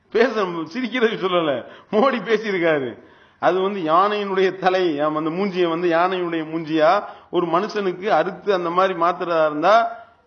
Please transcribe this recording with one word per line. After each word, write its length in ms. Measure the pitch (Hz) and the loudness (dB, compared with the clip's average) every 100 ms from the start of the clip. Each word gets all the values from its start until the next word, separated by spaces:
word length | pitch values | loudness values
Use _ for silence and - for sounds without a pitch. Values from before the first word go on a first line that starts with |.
| _ | _
பேச, 340 | 214 247 220 185 170 | 2 2 2 -4 -4
சிரிக்கிறது 640 | 156 240 240 233 226 180 185 | -8 -6 -4 0 0 0 -2
சொல்லல, 380 | 175 156 123 - - - | 0 0 -2 -6 -18 -4
மோடி 280 | 214 269 247 190 | 2 2 0 -2
பேசியிருக்காரு. 760 | 214 208 185 170 147 123 101 - - _ - | -2 0 0 0 0 -2 -10 -18 -20 _ -2
அது 200 | 151 185 | 0 0
வந்து 200 | 190 202 | -2 -2
யானையினுடைய 760 | 156 165 208 208 202 190 190 185 | 2 4 4 0 -2 0 0 2
தலை, 440 | 190 185 180 143 | 0 2 0 0
ஆமா, 140 | 151 | -2
அந்த 160 | 156 160 | 0 -2
மூஞ்சியை 380 | 175 202 180 170 | -2 -2 0 -2
வந்து 200 | 170 180 | 0 0
யானையினுடைய 540 | 165 185 185 175 165 | 2 2 0 -4 -4
மூஞ்சியா 600 | 156 165 156 160 156 202 - - - | -6 -6 -2 2 4 2 0 -14 -6
ஒரு 140 | 175 170 | -2 0
மனுஷனுக்கு 640 | 170 214 208 190 180 208 | 0 0 -4 -4 -4 0
அறுத்து 460 | 160 175 180 190 | 2 0 -4 -2
அந்த 160 | 185 170 | 0 0
மாதிரி 300 | 175 190 175 | 0 0 2
மாத்துறதா 460 | 170 180 175 165 156 | 0 0 -2 0 0
இருந்தா 560 | 151 175 226 226 - - _ | 2 4 4 2 -6 -20 _